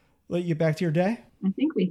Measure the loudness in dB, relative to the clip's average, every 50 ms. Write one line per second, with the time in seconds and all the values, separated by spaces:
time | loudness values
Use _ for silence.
0 | _ _ _ _ _ -6 -4 -2 -2 0 0 0 2 0 0 0 0 0 2 2
1 | 2 0 0 -4 -8 -18 _ -4 -2 -2 0 0 0 0 0 0 0 2